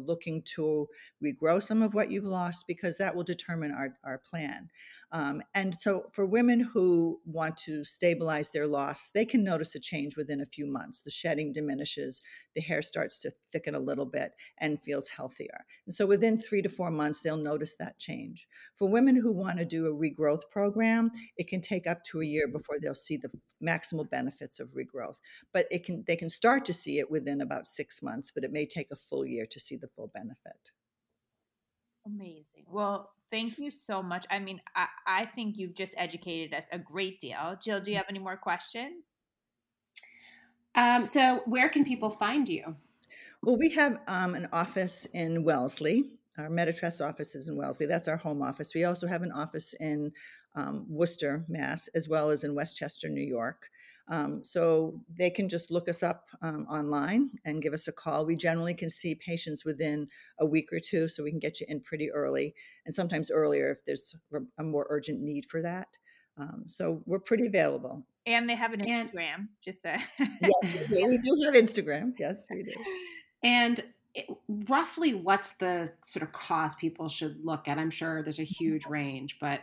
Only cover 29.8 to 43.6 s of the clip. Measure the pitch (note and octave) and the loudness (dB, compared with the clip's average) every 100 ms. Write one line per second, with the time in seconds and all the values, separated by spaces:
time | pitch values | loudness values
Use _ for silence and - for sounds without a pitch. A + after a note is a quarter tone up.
29.8 | B2 - G#2+ - - B2+ - - _ _ | -14 -14 -14 -12 -12 -14 -20 -20 _ _
30.8 | _ _ _ _ _ _ _ _ _ _ | _ _ _ _ _ _ _ _ _ _
31.8 | _ _ G#3+ G#3 F#3 D#3+ D3+ D3+ D3+ G3 | _ _ -12 -10 -10 -16 -20 _ -10 -2
32.8 | G3+ G3 - _ _ A3 A3+ A3 C#4+ - | 0 -2 -6 _ _ -4 -4 -4 -8 -10
33.8 | - G3 F#3 F3+ - G3 G3 F#3 - - | -6 -4 -4 -6 -2 -4 -4 -10 -6 -2
34.8 | D#3 - - F#3+ A3+ - G#3+ G3+ F3+ F3 | -2 -2 0 0 0 -4 -6 -4 -6 -6
35.8 | F#3+ - F3 E3+ F3+ E3 D#3+ D3 D3 F3 | -6 -4 -4 -6 -8 -6 -4 -6 -6 -10
36.8 | - D#3+ F#3+ F#3+ C3+ A#2 D#3+ F#3 A3 G3+ | -8 -4 -4 -6 -10 -8 -6 -6 -4 -4
37.8 | F#3+ G3+ F#3+ G3 F#3+ F#3+ - F3 - A#3 | -2 -2 -2 -6 -8 -6 -4 -4 -4 -8
38.8 | C4 F4 - _ _ _ _ _ _ _ | -8 -12 -20 _ _ _ _ _ _ _
39.8 | _ - - - - - _ _ _ - | _ -18 -18 -20 -20 -20 _ _ _ 6
40.8 | A#3+ B3 - C#4+ C4 B3 - B3+ C#4+ D#4 | 8 6 4 6 6 6 2 2 4 4
41.8 | C#4+ A#3+ F#3 F3 G#3+ C#4+ A#3+ D#3+ D#3+ D#3 | 2 2 -2 0 0 2 0 -2 -6 -12
42.8 | _ _ _ - - - - B3 | _ _ _ -20 -20 -2 2 4